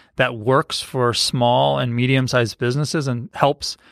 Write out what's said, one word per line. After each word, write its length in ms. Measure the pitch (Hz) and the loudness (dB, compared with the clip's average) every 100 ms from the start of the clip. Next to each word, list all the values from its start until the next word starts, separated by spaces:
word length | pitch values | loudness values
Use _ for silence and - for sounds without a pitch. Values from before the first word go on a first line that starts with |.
| _ - | _ -2
that 200 | 127 120 | -2 0
works 440 | 107 135 - - | 2 2 2 -6
for 320 | - 135 120 | -6 0 0
small 680 | 113 - 131 120 127 139 139 | 0 -2 2 2 4 2 0
and 140 | 127 | -2
medium-sized 640 | 117 127 135 127 127 113 - | 0 2 2 2 0 0 -2
businesses 500 | 123 135 151 165 135 | -2 -2 -2 -2 -2
and 200 | 120 123 | -4 -8
helps 420 | - 143 143 - - _ | -2 0 0 -6 -10 _